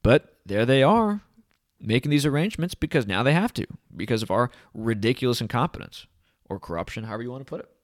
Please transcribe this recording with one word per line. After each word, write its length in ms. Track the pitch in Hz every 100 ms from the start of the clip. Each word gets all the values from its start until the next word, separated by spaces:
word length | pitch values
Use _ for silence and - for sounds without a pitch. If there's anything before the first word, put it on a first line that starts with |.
But 360 | 104 139 - _
there 200 | 92 101
they 160 | 120 135
are, 400 | 135 226 214 208 _ _ _ _ _ _
making 300 | 101 117 147
these 140 | 147
arrangements 500 | 147 143 190 - 170
because 300 | - 156 156
now 160 | 101 95
they 120 | 127
have 200 | 165 226
to, 120 | - - - _
because 280 | - 107 113
of 80 | 110
our 180 | 98 123 - _
ridiculous 680 | - 113 110 113 131 127 120
incompetence 680 | 113 117 147 - - - - _ _ _ _
or 100 | 95
corruption, 440 | - 85 90 -
however 200 | 110 110
you 80 | 120
want 140 | 127
to 40 | 135
put 100 | 156
it. 100 | - _